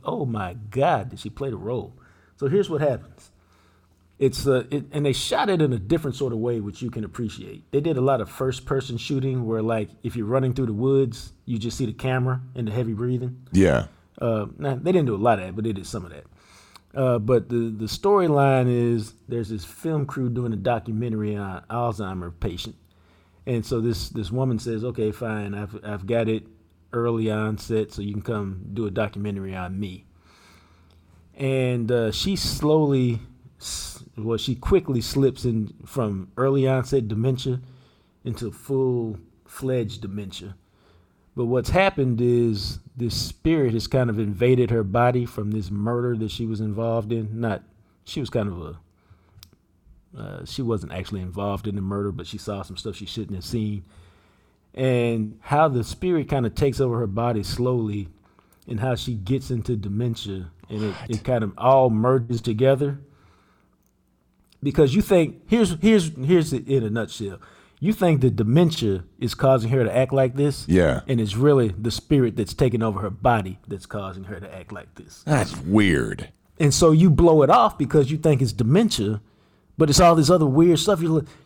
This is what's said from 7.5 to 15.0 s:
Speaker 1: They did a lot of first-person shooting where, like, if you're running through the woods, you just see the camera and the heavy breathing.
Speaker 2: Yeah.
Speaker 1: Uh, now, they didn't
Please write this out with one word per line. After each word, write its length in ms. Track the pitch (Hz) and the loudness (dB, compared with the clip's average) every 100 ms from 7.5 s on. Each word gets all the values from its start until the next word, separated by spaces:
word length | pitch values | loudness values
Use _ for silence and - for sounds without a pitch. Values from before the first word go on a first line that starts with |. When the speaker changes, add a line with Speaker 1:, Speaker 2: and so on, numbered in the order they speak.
| - - | -18 -6
Speaker 1:
They 80 | 139 | -2
did 160 | 151 143 | 0 0
a 60 | |
lot 180 | 131 131 | 2 0
of 80 | 101 | -2
first-person 680 | - 131 127 - 135 131 120 | -4 -4 -4 -4 -4 -4 -8
shooting 480 | - 139 135 127 117 | -4 -4 -2 -4 -2
where, 160 | 113 | -2
like, 260 | 110 113 104 - | -2 -2 -4 -8
if 120 | 120 | -8
you're 120 | 110 104 | -6 -2
running 260 | 131 131 | 0 0
through 140 | 127 127 | 0 -2
the 80 | |
woods, 580 | 104 127 135 131 110 - - - | 0 2 2 2 -2 -14 -16 -8
you 100 | 117 | -6
just 220 | 113 - | -4 -4
see 80 | 123 | -6
the 80 | |
camera 480 | 110 131 127 127 127 - | -4 -4 -2 0 -2 -6
and 140 | 127 113 | -8 -4
the 40 | |
heavy 200 | 107 113 | -4 -4
breathing. 540 | 104 120 123 127 127 - | -4 -2 -4 -4 -10 -2
Speaker 2:
Yeah. 360 | 95 95 67 - - _ - | 4 4 4 0 -8 _ -6
Speaker 1:
Uh, 240 | 117 110 98 - | -2 -2 -4 -6
now, 160 | 143 | -6
they 180 | 127 143 | -4 0
didn't 140 | 185 | 2